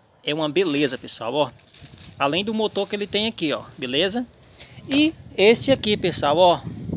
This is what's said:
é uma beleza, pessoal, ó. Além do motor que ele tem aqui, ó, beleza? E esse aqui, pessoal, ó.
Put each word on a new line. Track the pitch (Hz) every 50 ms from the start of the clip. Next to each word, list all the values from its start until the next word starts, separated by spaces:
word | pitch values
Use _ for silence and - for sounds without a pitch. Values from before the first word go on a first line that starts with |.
| _ _ _ _ -
é | - 147
uma | 160 156 151
beleza, | 139 175 196 170 143 143 151 131 131
pessoal, | 123 - 110 - - 117 113 127
ó. | 151 143 127 - - - - - - - - - - - - - -
Além | 139 139 151 175 202
do | 214 220
motor | 220 214 202 - 196 202
que | 196 208
ele | 202 208
tem | 180 - 202 214
aqui, | 226 214 - 170 151 127
ó, | 107 113 - -
beleza? | - 131 123 127 143 180 196 196 240 254 - - - - - - - - - - - - -
E | 269 285 302 320 330 - - - -
esse | - 190 214 233 - - 185 180
aqui, | - - 208 208
pessoal, | - - 175 147 - - 143 147
ó. | 165 185 175 165 139 - - - - - - -